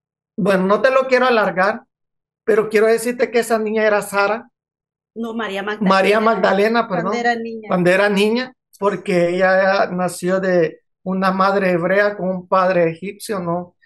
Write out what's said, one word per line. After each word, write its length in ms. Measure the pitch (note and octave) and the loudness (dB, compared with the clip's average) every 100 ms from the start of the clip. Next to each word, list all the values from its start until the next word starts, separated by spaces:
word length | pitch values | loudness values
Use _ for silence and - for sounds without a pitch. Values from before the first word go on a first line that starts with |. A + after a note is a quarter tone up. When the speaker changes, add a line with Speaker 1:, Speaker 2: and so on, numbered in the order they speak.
| _ _ _ - | _ _ _ -4
Speaker 1:
Bueno, 300 | F#3+ F#3+ F#3+ | 0 0 2
no 140 | G#3 | 2
te 80 | C4 | 2
lo 160 | C4 C4 | 0 2
quiero 180 | B3+ B3+ | 2 2
alargar, 560 | A#3 F#3+ F3 F#3+ A#3 _ _ _ _ _ _ | 2 0 0 -2 -2 _ _ _ _ _ _
pero 240 | - G#3+ G#3+ | -2 0 2
quiero 180 | G#3+ A3 | 2 2
decirte 420 | A3+ A3+ B3 A#3+ | 2 -2 -4 -2
que 80 | A#3+ | -2
esa 180 | A#3 A3+ | 0 -2
niña 260 | G#3+ A3 G#3+ | -2 0 0
era 160 | G#3 | 0
Sara. 480 | - G3 G3+ A3 A#3+ _ _ _ _ _ _ | -2 0 0 -2 -8 _ _ _ _ _ _
Speaker 2:
No, 200 | A3 A3+ | -12 -8
María 280 | A3+ G#3 G3 | -6 -6 -6
Magdalena. 280 | G3 G#3+ G3 | -6 -2 2
Speaker 1:
María 300 | F#3+ F#3+ G#3 | 4 4 2
Magdalena, 680 | A3 G#3 F#3+ F#3+ G#3+ A#3 A3+ | 2 2 2 2 2 0 -2
Speaker 2:
Cuando 240 | F3+ F3 | -4 -4
Speaker 1:
perdón. 20 | A#3 | -2
Speaker 2:
era 180 | A#3+ A#3 | -2 -2
niña. 340 | A3+ A3+ G#3+ | -6 -10 -4
Speaker 1:
Cuando 200 | F#3+ F3+ | 0 2
era 180 | F#3 G3+ | 4 2
niña, 440 | G3 G#3 A#3 B3+ - _ - | 2 0 0 -4 -12 _ -4
porque 520 | G3 G3 G3 F3+ E3+ | -4 -2 -2 0 0
ella 520 | F3+ F#3 F#3+ F#3+ G3 G3 | 2 2 4 2 2 0
nació 500 | F3+ F3+ F3 F3+ F#3+ | -2 -4 -4 -2 0
de 400 | F#3 F3+ D#3+ - _ _ | 0 2 0 -4 _ _
una 280 | F#3+ F#3+ F#3+ | -6 -2 0
madre 400 | F#3+ F#3+ G3 F#3+ | 2 2 2 0
hebrea 440 | F3 F3+ G3 G#3 G3+ | 0 0 2 0 -2
con 120 | F3+ | -6
un 200 | F#3 F3+ | -6 0
padre 420 | F#3+ F#3 F3+ E3 | 0 2 2 0
egipcio, 500 | E3 F#3+ G3+ - G3+ | -2 -10 -12 -8 -6
¿no? 360 | F3 E3+ F3 _ | -4 -6 -6 _